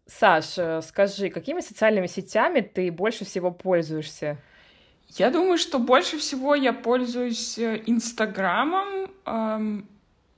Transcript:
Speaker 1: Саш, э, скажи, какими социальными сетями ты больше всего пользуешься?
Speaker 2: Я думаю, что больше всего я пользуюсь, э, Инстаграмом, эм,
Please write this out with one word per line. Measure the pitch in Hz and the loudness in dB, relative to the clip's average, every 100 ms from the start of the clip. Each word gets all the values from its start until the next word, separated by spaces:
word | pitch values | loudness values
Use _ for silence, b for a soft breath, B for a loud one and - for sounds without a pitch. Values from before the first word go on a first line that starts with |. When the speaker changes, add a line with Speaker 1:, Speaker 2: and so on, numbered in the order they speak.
| - | -18
Speaker 1:
Саш, | - 208 160 156 - | 2 6 6 2 -4
э, | 165 160 | -2 -2
скажи, | 160 - 202 190 190 | -4 2 2 2 -6
какими | 175 262 349 | -4 -6 -6
социальными | 330 - 220 208 180 | -6 2 2 4 0
сетями | - 190 214 285 311 | -6 -2 2 2 2
ты | 185 - 185 | 0 -2 -2
больше | 165 214 233 196 | 0 -2 -2 -6
всего | 190 180 | -2 -4
пользуешься? | 175 190 175 156 156 151 - 156 147 b b b b b b _ | -2 2 2 2 -6 -6 -6 -6 -6 b b b b b b _
Speaker 2:
Я | - 208 | 0 2
думаю, | 320 370 339 | 4 4 2
что | - 277 | 2 0
больше | 240 262 359 311 | 4 4 4 -4
всего | - 262 269 | -6 -2 0
я | 285 262 | 2 2
пользуюсь, | 262 226 254 247 240 247 226 - - | 0 0 0 0 -2 -4 -4 -6 -4
э, | 226 220 220 | -4 -2 0
Инстаграмом, | 233 - - 214 190 190 190 285 381 403 381 381 - - | 0 0 -2 -2 0 0 2 2 0 -2 -4 -6 -10 -6
эм, | 226 220 220 214 208 - - _ _ _ | -4 -2 -2 -4 -6 -10 -20 _ _ _